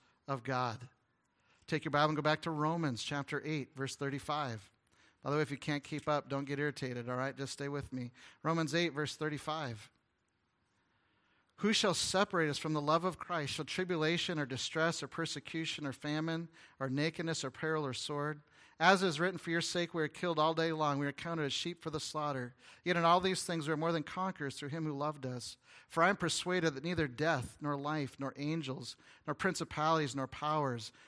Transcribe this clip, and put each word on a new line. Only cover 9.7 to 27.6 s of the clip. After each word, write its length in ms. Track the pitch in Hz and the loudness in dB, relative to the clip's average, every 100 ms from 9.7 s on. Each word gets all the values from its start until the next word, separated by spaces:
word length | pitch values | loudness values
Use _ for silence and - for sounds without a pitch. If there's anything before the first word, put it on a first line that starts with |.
| 110 - _ _ _ _ _ _ _ _ _ _ _ _ _ _ _ _ - | -8 -14 _ _ _ _ _ _ _ _ _ _ _ _ _ _ _ _ -2
"Who 120 | 202 | 2
shall 220 | 214 208 165 | 4 4 2
separate 560 | - 185 202 180 156 | 2 2 2 2 2
us 80 | 139 | 0
from 140 | 156 | -2
the 80 | 156 | 0
love 220 | 147 165 | 4 4
of 140 | 180 160 | 2 -4
Christ? 380 | - 170 139 - | -4 -4 -2 -4
Shall 100 | 143 | -4
tribulation 720 | - 185 175 156 170 - 160 | -2 0 2 2 2 0 -2
or 80 | 135 | -2
distress 560 | 131 - 160 165 160 | -4 -2 2 2 0
or 60 | 135 | -4
persecution 800 | - 160 147 - 165 160 - 143 | -6 -6 -6 -6 -4 -4 -4 -6
or 60 | |
famine 560 | 120 151 151 160 165 170 - - - | -6 -4 -2 -2 -2 -6 -14 -18 -6
or 80 | 135 | -2
nakedness 560 | 135 156 160 165 160 | 0 0 0 -2 -2
or 60 | 135 | -4
peril 340 | - 156 156 | -4 0 0
or 120 | 143 120 | 0 -4
sword? 480 | - 147 147 147 - - - - | -4 -4 -4 -6 -12 -20 -14 4
As 220 | 165 190 | 8 8
is 180 | 185 147 | 6 2
written, 200 | 180 175 | 0 0
for 100 | - | -2
your 120 | 170 | 0
sake 340 | 165 180 170 170 | 0 0 -2 0
we 80 | |
are 40 | 151 | -2
killed 300 | - 180 156 | 0 0 4
all 160 | 156 | 4
day 180 | 165 165 | 4 2
long. 280 | 156 151 139 | 2 2 2
We 80 | 143 | 0
are 40 | |
counted 340 | 139 170 170 143 | -4 -4 -2 -2
as 80 | |
sheep 280 | - 175 175 | -2 -4 -6
for 80 | 160 | -6
the 100 | 151 | -6
slaughter. 540 | - 156 147 135 123 - - - | -4 -2 -2 -2 -6 -10 -20 -6
Yet 120 | 175 175 | 0 6
in 100 | 165 | 8
all 140 | 175 | 8
these 220 | 190 180 | 6 2
things 260 | - 170 147 | 0 -2 0
we 60 | |
are 40 | 151 | 0
more 140 | 165 | 2
than 120 | 170 | 0
conquerors 520 | 147 - 190 180 143 - | -2 -2 -2 -2 -6 -6
through 140 | 143 | -6
him 160 | 160 156 | -4 -2
who 100 | 139 | -2
loved 300 | 147 147 131 | -2 -2 -6
us. 320 | 123 - - - - - | -6 -8 -14 -20 -20 -4
For 160 | 165 | 4
I 60 | 175 | 6
am 60 | 202 | 6
persuaded 600 | 170 - 180 180 165 135 | 2 0 0 2 2 2
that 80 | |
neither 240 | 160 170 147 | -2 0 0
death, 500 | 123 156 147 - | 2 2 2 0
nor 160 | - | -6